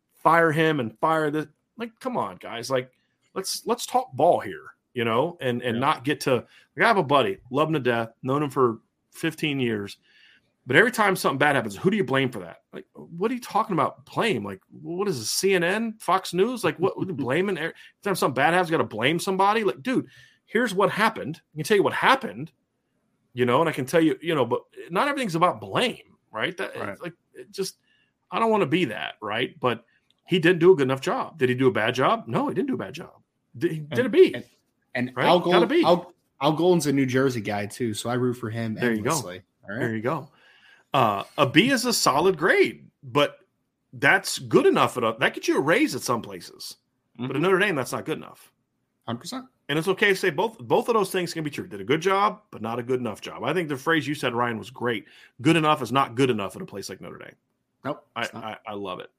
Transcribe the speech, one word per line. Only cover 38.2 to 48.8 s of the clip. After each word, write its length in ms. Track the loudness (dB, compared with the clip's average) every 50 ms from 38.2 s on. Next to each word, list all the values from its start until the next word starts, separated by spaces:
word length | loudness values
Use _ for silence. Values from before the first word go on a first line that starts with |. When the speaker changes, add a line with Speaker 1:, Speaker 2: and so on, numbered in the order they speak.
| -2 -2 -2
Speaker 2:
for 160 | -4 -6 -8
him 240 | -6 -6 -6 -6 -4
Speaker 1:
There 180 | -2 0 0
you 120 | 0 0 0
go. 80 | -2
Speaker 2:
endlessly. 320 | -2 -2 -4 -8 -12 -14 -16 _ _ _ _
All 60 | -12
right? 100 | -8 -6
Speaker 1:
There 140 | -4 -4 -4
you 60 | -4
go. 300 | -4 -4 -4 -4 -8 -12 _ _ _ _ _ _ _ _ -20 _ _ _ 0
Uh, 300 | 2 2 2 0 -2 -6 -6 -2
a 80 | 0 0
B 240 | 4 4 4 4 4
is 160 | 2 0 0
a 80 | -2 -2
solid 440 | 0 2 2 2 4 2 2 2
grade, 520 | 2 2 2 4 4 2 2 -2 -8 -18 -20 _ _ -10
but 340 | -2 0 2 2 0 -2 -8 _ _ _ _ _ _ _ _ _ _ -4
that's 460 | 2 4 4 4 4 2 -2 -8 -8
good 260 | -2 2 4 4 6
enough 320 | 6 4 4 4 2 2
at 60 | 0 0
a, 120 | 0 0 0
that 160 | -2 -2 -2
gets 120 | -2 -2
you 100 | -2 0
a 40 | 0
raise 320 | 2 2 2 2 2 0 -2
at 80 | -4
some 220 | -4 -4 -4 -4 -4
places. 540 | -8 -14 -16 -16 -18 -18 -18 -16 -18 -18 _ _ _ _ _ _ _ _
But 80 | -10 -8
at 60 | -6 -2
Speaker 2:
Mm-hmm. 80 | 0 2
Speaker 1:
Notre 160 | 2 2 2
Dame, 160 | 2 2 0
that's 160 | -2 -4 -4
not 140 | -6 -8 -6
good 120 | -6 -8
enough. 340 | -8 -10 -16 -20 -20 -20 _ _ _ _ _ _ _